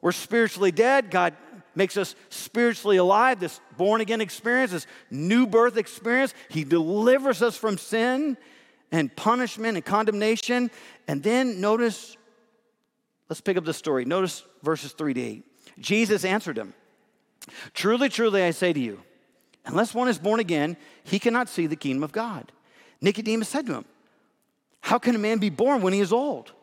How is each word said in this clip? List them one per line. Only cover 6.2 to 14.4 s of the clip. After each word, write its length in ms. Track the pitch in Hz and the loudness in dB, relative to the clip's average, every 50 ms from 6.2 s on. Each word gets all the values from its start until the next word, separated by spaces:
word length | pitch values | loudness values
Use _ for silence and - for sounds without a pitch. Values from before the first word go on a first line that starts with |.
| 269 254 - - - - | 0 0 -4 -8 -20 -8
He 140 | - 156 156 | -6 -6 0
delivers 760 | 135 165 170 160 160 185 208 214 240 254 277 269 277 247 160 | 2 2 2 2 2 0 2 4 4 4 4 4 0 0 2
us 160 | 226 240 - - | 0 -2 -2 -2
from 200 | - 220 202 180 | -4 -4 -4 -4
sin 600 | - - - 226 226 247 254 262 302 302 262 - - - - - _ _ _ _ _ _ | -6 -4 -2 0 0 0 0 0 -2 -4 -4 -6 -10 -20 -20 -20 _ _ _ _ _ _
and 220 | - 165 156 131 - | -2 -2 -2 -2 -4
punishment 600 | - - 208 233 247 254 226 - - 220 226 220 | -2 0 2 2 2 0 -4 -6 -6 -4 -4 -4
and 100 | 175 151 | -4 -4
condemnation. 840 | - 190 208 220 208 208 202 208 214 226 214 - - 240 247 247 233 - - - - - - _ - | -2 0 0 2 2 0 0 0 0 0 0 -2 -2 -2 0 0 -2 -6 -10 -20 -20 -20 -18 _ -6
And 140 | 151 143 | -6 -2
then 380 | 143 214 226 247 262 254 226 185 | 0 2 2 2 2 0 -2 -2
notice, 560 | 185 208 214 226 240 226 196 - - - - _ _ _ _ _ _ _ _ _ _ _ _ _ _ _ _ _ _ _ _ _ _ _ | 0 2 2 2 2 0 -2 -4 -12 -20 -20 _ _ _ _ _ _ _ _ _ _ _ _ _ _ _ _ _ _ _ _ _ _ _
let's 120 | 160 - | -12 -8
pick 160 | - - 190 180 | -2 -2 -2 -2
up 80 | 170 | 0
the 80 | 156 160 | -2 -6
story. 320 | - - 160 147 131 123 | -4 -2 -2 0 0 0
Notice 380 | 127 160 185 190 180 - - | 0 0 0 0 -2 -4 -8